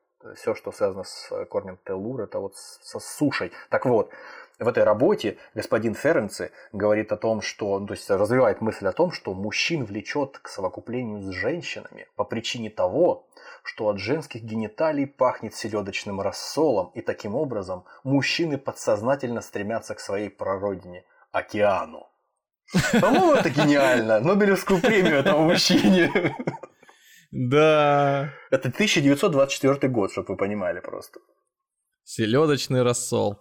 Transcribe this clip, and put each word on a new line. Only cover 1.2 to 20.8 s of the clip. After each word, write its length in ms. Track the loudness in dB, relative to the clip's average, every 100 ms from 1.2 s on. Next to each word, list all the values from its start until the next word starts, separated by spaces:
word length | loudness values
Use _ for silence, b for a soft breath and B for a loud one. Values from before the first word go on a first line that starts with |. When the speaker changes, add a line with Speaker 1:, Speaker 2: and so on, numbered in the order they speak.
| -12
Speaker 1:
э, 140 | -10 -8
корнем 320 | -8 -8 -12 -10
теллур, 360 | -8 -8 -8
это 180 | -8 -8
вот 160 | -10 -12
с-, 240 | -20 -20
со 160 | -16 -14
сушей. 520 | -12 -2 -2 0 -6 B B
Так 160 | 0 4
вот, 260 | 2 2 B B B B B
в 80 | 0
этой 160 | 4
работе 540 | 4 4 2 2 -2 -6 B -10
господин 400 | -2 -2 -2 -2
Ференци 560 | 0 0 0 -6 -10 B B
говорит 400 | -2 2 2 0
о 60 | -2
том, 240 | -2 -2
что, 380 | -4 -6 -2 -2
ну, 80 | -4
то 60 |
есть 160 | -8 -2
развивает 500 | 2 4 4 4 2
мысль 260 | -2 -2 -2
о 40 |
том, 180 | 0 0
что 220 | -2 -8
мужчин 520 | -8 -6 -4 -2 -2 -4
влечёт 520 | -8 -6 -4 -6 -8
к 80 | -16
совокуплению 760 | -6 -6 -6 -8 -6 -6 -8
с 100 | -8 -6
женщинами 720 | -4 -4 -6 -12 -14 -18 -10 -8
по 80 |
причине 460 | -6 -6 -6 -6 -8
того, 560 | -2 0 2 2 0 _ B B B
что 240 | -14 -4 -2
от 100 | -2
женских 460 | -2 -4 -6 -14
гениталий 640 | -8 -6 -6 -2 -2 0 -4
пахнет 480 | 0 0 0 -8 -8
селёдочным 680 | -6 -4 -4 -8 -8 -4
рассолом, 680 | -4 -6 -6 0 2 2 -2
и 80 | -6
таким 320 | -8 -6 -6 -4
образом 500 | -4 -6 -8 -10 -12 B
мужчины 540 | 0 0 0 0 -2 -4
подсознательно 840 | -6 -6 -2 0 0 -2 -2 -6
стремятся 540 | -8 -8 -6 -6 -8 -12
к 40 |
своей 300 | -6 -6 -6
прародине – 760 | -6 -6 -4 -4 -6